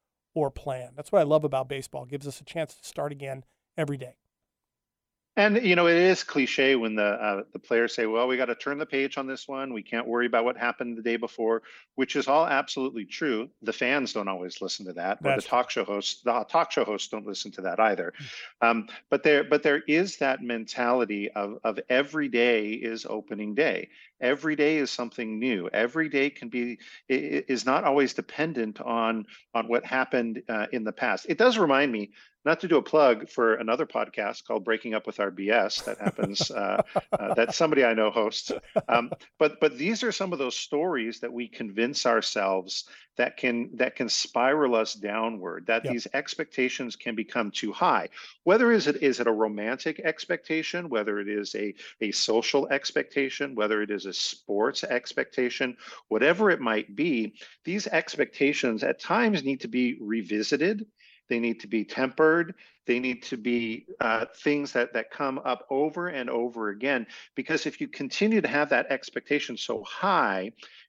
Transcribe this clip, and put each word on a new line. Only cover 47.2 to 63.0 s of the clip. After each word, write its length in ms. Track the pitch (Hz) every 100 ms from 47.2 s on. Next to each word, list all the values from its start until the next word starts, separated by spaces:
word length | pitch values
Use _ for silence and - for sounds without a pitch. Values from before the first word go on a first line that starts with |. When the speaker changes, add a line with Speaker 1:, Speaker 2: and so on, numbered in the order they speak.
| 107 127 107
Speaker 2:
too 220 | - 107
high. 380 | - 175 120 85 - - -
Whether 260 | - 208 240
is 160 | 226 139
it, 160 | 143
is 160 | 143 117
it 80 | 117
a 60 |
romantic 640 | 110 110 107 107 131 160 156
expectation, 920 | 160 156 - 175 - 160 156 175 175
whether 300 | 117 104 104
it 100 | 101
is 240 | 104 101 101
a, 180 | 104 98 - -
a 120 | 110
social 560 | 98 - 113 113 143 -
expectation, 880 | 135 - - 139 - 135 - 143 123
whether 260 | 107 107
it 80 | 104
is 160 | 101 95
a 60 |
sports 720 | 90 - - - 101 117 143
expectation, 920 | - 123 - - 131 - 123 - 131 123 - - -
whatever 420 | 110 135 175 214
it 100 | 147
might 340 | 120 110 110
be, 400 | 101 165 127 107 - - -
these 240 | - 196 -
expectations 960 | 165 - - 143 - 139 147 127 110
at 160 | 143 -
times 420 | - 190 233 196
need 200 | 135 135
to 60 | 123
be 300 | 123 123 -
revisited. 840 | 107 110 92 107 107 139 165 214 220 _ _ _ -
They 120 | 120
need 180 | 117 113
to 60 | 104
be 180 | 110
tempered. 680 | 104 - 131 131 156 165 165 - - _ -
They 140 | 123